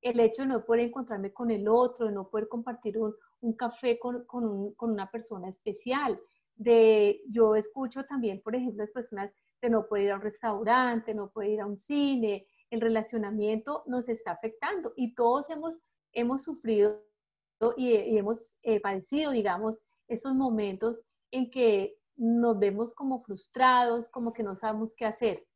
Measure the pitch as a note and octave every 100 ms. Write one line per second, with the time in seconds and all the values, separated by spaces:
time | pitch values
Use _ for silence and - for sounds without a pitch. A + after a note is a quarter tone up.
0 | B3 A#3+ A3 A3 C4+ A#3+ - A#3 A#3 A#3+
1 | A#3 G#3 G3 - A#3 G#3+ G3+ A3+ B3 B3
2 | A3 G3+ F#3+ G#3+ A3 A#3+ A#3 A#3 A3 G#3+
3 | G#3+ G#3+ _ _ A#3 A3 A#3+ - B3+ A#3
4 | B3 A#3+ A#3+ B3 A3+ G3+ G3+ G3+ A#3 G#3
5 | F#3+ A3+ A3 G3+ F3+ F#3+ - G3+ A#3+ C4
6 | C#4 G3+ - _ _ _ A3 A#3 A3 G#3+
7 | G3+ - C4+ A3+ A3 G#3+ G#3+ - B3+ C4+
8 | C4+ C#4 A#3 F#3+ - B3 B3+ G#3 G#3 B3+
9 | A#3 G3+ G3+ _ _ _ B3 A3+ A3 G#3
10 | G3+ G3 G#3+ G#3 A#3 G3+ A3 B3 B3 A#3
11 | A3+ G#3+ G3 - G3+ G#3+ G#3 G3 - C#4+
12 | C#4+ C4 A3 G3+ _ _ _ A#3 A3+ A3
13 | A3 A#3 G3+ G#3+ G#3 A3 B3 D4+ - B3+
14 | B3 A3+ A3+ A3+ A3 A3 D4+ G4 A4 -
15 | A#3+ - A#3 C4 D4 D#4 E4 E4 _ _
16 | _ - A#3+ C4+ D4+ D4 A3+ G#3+ G#3 G#3
17 | _ _ _ _ _ _ A3+ A#3+ B3+ A3
18 | G3 G#3+ G3+ A3+ - _ - G#3+ G3+ G3
19 | - C#4+ D4+ B3 G3+ F3+ A3 A3 _ _
20 | _ A3+ C4+ C4 C4 A3 G3+ F#3+ A3 A3+
21 | _ _ _ B3+ B3 C4+ A#3 G3+ G3 -
22 | _ - A3+ A#3 A#3 G#3 G3+ G3+ A#3 -
23 | C4+ B3+ - F#3+ - B3 B3+ B3 A#3+ A#3
24 | A#3 - A#3 A3+ G#3 F#3+ A3 G#3+ A3+ -
25 | A3 G#3+ A3+ F3+ _